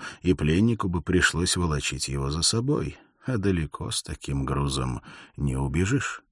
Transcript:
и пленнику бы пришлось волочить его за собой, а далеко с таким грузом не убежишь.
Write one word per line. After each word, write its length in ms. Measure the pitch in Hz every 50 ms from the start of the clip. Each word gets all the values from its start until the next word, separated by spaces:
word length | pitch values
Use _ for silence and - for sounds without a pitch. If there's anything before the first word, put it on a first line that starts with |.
| - - - -
и 100 | - 90
пленнику 560 | 87 - 78 76 82 95 110 120 113 - - 92
бы 140 | 85 85
пришлось 540 | - - 90 90 - - - 82 92 - -
волочить 520 | 92 87 82 76 69 - - 69 65 - -
его 220 | 67 69 67 69
за 120 | 73 85
собой, 540 | 82 - - 113 123 139 151 147 - 71 - - - _ _ _ -
а 100 | - 127
далеко 540 | 107 95 101 92 85 76 71 - - - -
с 120 | - -
таким 420 | - - - - - - 69 69 67
грузом 580 | 67 67 69 71 69 67 67 64 64 62 - - - - - - - _
не 200 | - 73 67 64
убежишь. 680 | 67 69 67 67 85 95 101 139 131 - - - - - _